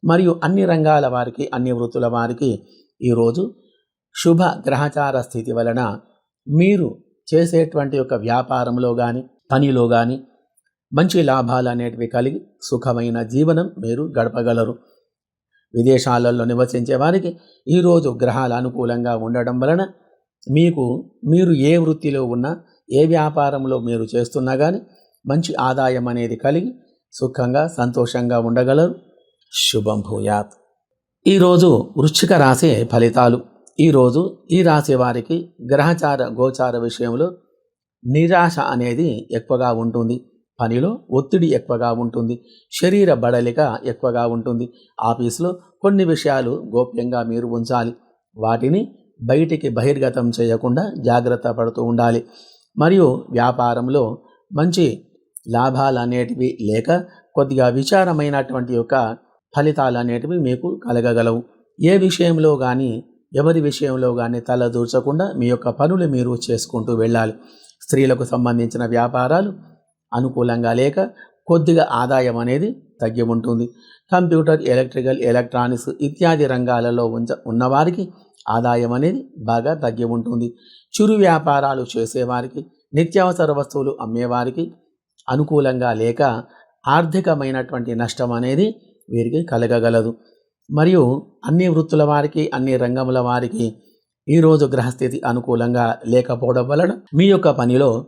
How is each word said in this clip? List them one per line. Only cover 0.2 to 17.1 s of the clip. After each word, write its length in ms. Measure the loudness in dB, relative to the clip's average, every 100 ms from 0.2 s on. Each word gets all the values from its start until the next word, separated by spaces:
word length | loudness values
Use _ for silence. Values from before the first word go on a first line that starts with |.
| 2 0
అన్ని 200 | 0 0
రంగాల 420 | 0 2 2 2 0
వారికి, 440 | -2 -6 -8 -8
అన్ని 180 | -4 -4
వృత్తుల 340 | -2 -4 -2 -2
వారికి 560 | -2 -4 -2 -2 -4 -10 _ _ _
ఈరోజు 520 | -2 2 2 0 -6 -8 _ _ _ _ _ -2
శుభ 180 | 2 4
గ్రహచార 800 | 2 0 -2 -2 -2 -2 -2 -2
స్థితి 320 | -4 -8 -4
వలన 460 | -2 -2 -2 -4 -6 _ _ _ _ -2
మీరు 480 | 2 4 2 -2 -6 _ _ -2
చేసేటువంటి 640 | 0 2 2 0 -2 -2 -2
ఒక 160 | -2
వ్యాపారంలో 800 | -4 -2 -2 -2 -4 -2 -2 -2
గాని, 300 | 0 -2 -4 -8 _ _
పనిలో 340 | 2 2 2 4
గాని 340 | 2 2 -4 -10 _ _ _ _ _ _
మంచి 280 | 0 2 2
లాభాలు 460 | 2 2 0 -2 -2
అనేటివి 380 | -4 -6 -6 -4
కలిగి 340 | -2 -2 -4 -12 _
సుఖమైన 600 | -6 -4 -2 -2 -2 -4
జీవనం 480 | -4 0 2 0 -2 -6
మీరు 240 | -6 -6 -4 -2
గడపగలరు. 600 | -2 -2 -2 0 -2 -4 _ _ _ _ _ _ _ _ _
విదేశాలలో 720 | 0 4 4 2 0 0 0
నివసించే 520 | -2 0 0 -2 -2 0
వారికి 400 | 2